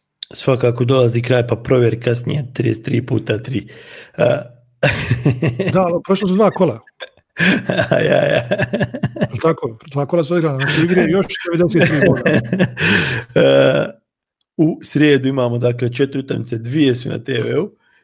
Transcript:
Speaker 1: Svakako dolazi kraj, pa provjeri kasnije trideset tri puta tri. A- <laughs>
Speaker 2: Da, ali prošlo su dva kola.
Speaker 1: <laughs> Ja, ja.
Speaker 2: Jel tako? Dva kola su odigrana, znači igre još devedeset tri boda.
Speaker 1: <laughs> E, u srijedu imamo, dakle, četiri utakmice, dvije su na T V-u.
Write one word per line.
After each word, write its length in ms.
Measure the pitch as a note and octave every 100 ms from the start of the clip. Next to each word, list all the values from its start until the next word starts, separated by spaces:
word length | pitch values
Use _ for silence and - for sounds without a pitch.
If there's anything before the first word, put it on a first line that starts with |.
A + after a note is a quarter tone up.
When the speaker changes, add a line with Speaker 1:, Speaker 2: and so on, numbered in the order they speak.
| _ _ -
Speaker 1:
Svakako 540 | - - B2+ B2 A#2+
dolazi 380 | B2 C3 A#2+ A#2
kraj, 240 | A#2 B2+ A#2+
pa 100 | A2+
provjeri 440 | - C3 A#2 A#2
kasnije 460 | - A#2 B2 D3 B2+
trideset 300 | - A#2+ A2+
tri 220 | - A#2+ -
puta 320 | A#2 - A2
tri. 300 | - C3+ - - - - - -
A- 260 | A#2+ C3+ - - _ _
<laughs> 920 | C#3+ - - - D3+ - D#3+ - F#3+
Speaker 2:
Da, 80 | F#3
ali 180 | F#3 E3+
prošlo 240 | - F#3+ G3
su 60 |
dva 160 | F#3 G#3+
kola. 300 | - F3+ A2 - _ - _ _ -
Speaker 1:
<laughs> 500 | E3+ - - F#3 -
Ja, 300 | - - - -
ja. 220 | - - G3+ - - G3+ - - -
Speaker 2:
Jel 180 | A3+ A#2+
tako? 360 | D#3+ D#3+ C#3 A2 -
Dva 200 | C#3 C#3
kola 180 | F3
su 100 | D3+
odigrana, 240 | F3 D#3+ C3+
znači 260 | C#3 D3
igre 220 | E3 F3+ E3
još 180 | F3+ F#3+ - -
devedeset 360 | E3+ F3 G3
tri 260 | F3 D3+ F#3
boda. 220 | B2+ -
Speaker 1:
<laughs> 100 | D3+ - F#3 F3+ - D#3+ F#3+ D3 B2 - -
E, 500 | C3+ C#3 C3+ C#3 - - _ _ _ _ _ -
u 220 | D#3+ G#3
srijedu 460 | - D3 D3+ C#3 B2+
imamo, 300 | C3+ B2 A#2+
dakle, 340 | B2 A#2+ B2
četiri 260 | A#2 C#3 C3+
utakmice, 380 | C3 A#2+ A#2 A2+
dvije 360 | A#2 C#3+ C#3+
su 140 | A#2+ -
na 100 | A2+
T 140 | A#2
V-u. 360 | B2+ A2 B2+ G#3 - _ _